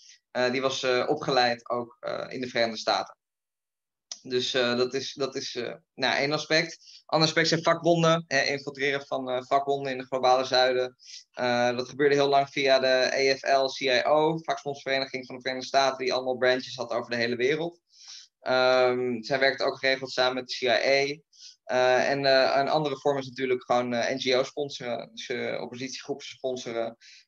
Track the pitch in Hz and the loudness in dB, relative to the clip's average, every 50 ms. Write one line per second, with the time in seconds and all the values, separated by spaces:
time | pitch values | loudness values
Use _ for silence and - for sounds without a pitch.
0 | - - - _ _ _ - 123 127 123 123 135 131 135 131 - - 127 123 123 | -20 -20 -20 _ _ _ -2 0 0 0 0 0 0 -2 -2 -2 0 0 0 2
1 | - - 151 151 - - 135 127 123 120 120 - - - 123 123 117 - - _ | 2 0 -2 -2 -2 0 2 2 2 2 0 -2 -6 -6 -4 -4 -6 -8 -12 _
2 | - - - - - - - 131 123 123 - 120 117 110 110 - - 110 101 95 | -8 -8 -6 -6 -6 -8 -8 -8 -8 -4 -2 0 0 0 -2 -4 -2 0 0 0
3 | 95 - - _ _ _ _ _ _ _ _ _ _ _ _ _ _ _ _ _ | -2 -6 -10 _ _ _ _ _ _ _ _ _ _ _ _ _ _ _ _ _
4 | _ - - - - 131 123 123 120 - - 131 123 120 120 120 127 123 127 135 | _ -16 -16 -16 -8 -4 -2 -2 -2 0 0 0 0 2 2 0 0 0 -2 -4
5 | 131 - - 143 135 131 - 139 135 - - 127 117 113 82 - _ _ _ - | -8 -8 -8 -6 -6 -6 -6 -8 -10 -8 -8 -8 -8 -8 -10 -12 _ _ _ -4
6 | 131 123 98 - 139 143 156 147 - - 156 160 175 165 - - _ - - - | -2 0 0 0 0 0 0 -2 -2 0 0 0 0 -2 -6 -14 _ -20 -20 -20
7 | _ - - 156 160 160 - 170 160 160 165 160 160 170 165 165 160 170 170 165 | _ 0 0 2 2 2 2 2 2 2 2 2 2 2 0 2 2 2 2 4
8 | 165 160 165 165 165 - 143 139 - - 143 139 139 - 131 131 139 143 139 139 | 4 4 4 2 0 0 0 0 0 0 -2 -4 -6 -8 -6 -4 -2 -2 -2 -2
9 | 139 - 139 135 131 127 127 127 127 - 139 139 139 139 139 135 139 135 127 127 | -4 -6 -6 -6 -4 -4 -4 -4 -2 0 0 0 2 0 -2 -2 -2 -6 -6 -8
10 | 131 - 135 131 123 127 127 131 131 123 131 123 127 127 127 127 127 127 127 _ | -6 -6 -2 2 4 4 4 4 2 2 2 4 4 4 2 2 0 -2 -6 _
11 | - - - - - _ _ - 127 123 123 120 123 123 120 123 123 - 127 127 | -20 -20 -20 -20 -20 _ _ -4 -2 0 2 2 2 2 0 -2 -4 -6 -2 2
12 | 147 139 143 143 139 143 143 139 139 139 - 147 139 135 135 131 127 131 131 127 | 2 4 4 4 4 4 4 4 4 2 0 0 4 4 4 6 6 4 4 4
13 | 127 - - 135 135 135 135 135 - - 139 135 135 131 - - 135 131 123 120 | 4 2 2 2 2 2 2 0 2 2 2 4 2 0 -2 -2 0 0 2 2
14 | - 143 151 156 156 160 165 160 160 - 139 - - 143 139 135 - 139 135 135 | 2 4 4 4 4 2 0 -2 -4 -6 -8 -6 -6 -8 -10 -8 -4 -4 -2 -2
15 | 135 135 - 131 127 - 131 127 127 131 131 131 127 - - 139 135 135 131 131 | -2 -4 -8 -10 -10 -12 -14 -10 -8 -6 -6 -6 -6 -2 0 2 2 2 0 -2
16 | 131 123 - 127 131 127 127 117 127 127 127 131 127 - - 127 117 - 113 120 | -2 -2 -2 -2 -2 -2 -2 0 2 2 2 2 -2 -6 -8 -8 -6 -6 -6 -6
17 | 120 - 120 120 117 117 120 117 123 135 151 151 165 170 - _ _ _ _ - | -6 -4 -2 -2 0 0 0 0 0 0 0 0 -2 -6 -8 _ _ _ _ -20
18 | - - - - - _ _ _ - - 127 127 127 127 127 127 127 127 127 123 | -20 -20 -18 -20 -20 _ _ _ -4 0 2 2 4 4 4 4 4 4 2 0
19 | 123 123 120 110 107 - 143 131 135 135 131 - - 135 127 - - 135 135 131 | -2 -2 -4 -4 -4 -4 0 2 2 2 2 0 -2 -4 -4 -2 0 -2 0 -2
20 | 135 127 - 131 127 127 127 127 123 - - - 127 123 113 - - 131 139 139 | -4 -6 -2 0 0 0 0 -2 -6 -8 -6 -2 0 2 2 2 2 2 2 2
21 | 139 143 147 160 _ _ _ - - - - _ _ - 120 127 127 127 127 123 | 2 0 -4 -8 _ _ _ -20 -20 -20 -20 _ _ -2 0 2 4 4 4 4
22 | - - 139 139 139 135 135 131 131 - - 139 135 - - 156 151 143 135 135 | 2 2 0 0 2 4 4 4 4 4 4 2 2 2 2 0 0 -2 -4 -2
23 | - 147 139 135 131 127 120 127 131 127 127 127 - - 123 123 123 123 123 117 | -2 0 0 -2 -4 -8 -6 -4 -2 -2 -2 -2 0 0 2 2 2 0 -2 -2
24 | 110 92 131 131 131 131 127 127 131 131 - 147 147 139 - - 127 120 117 - | -2 -2 -2 -2 0 0 2 2 0 -2 -4 -8 -8 -6 -8 -8 -8 -6 -6 -6
25 | - - - - - - 123 120 117 113 - - - - 123 120 165 170 - - | -8 -10 -14 -12 -10 -8 -6 -6 -6 -6 -6 -6 -8 -10 -10 -10 -10 -10 -10 -10
26 | - - - - - - - - - 131 127 123 - 123 113 117 117 117 117 - | -8 -8 -10 -8 -10 -16 -14 -10 -8 -6 -6 -6 -8 -6 -6 -4 -6 -6 -8 -14
27 | - - - - _ | -20 -20 -20 -20 _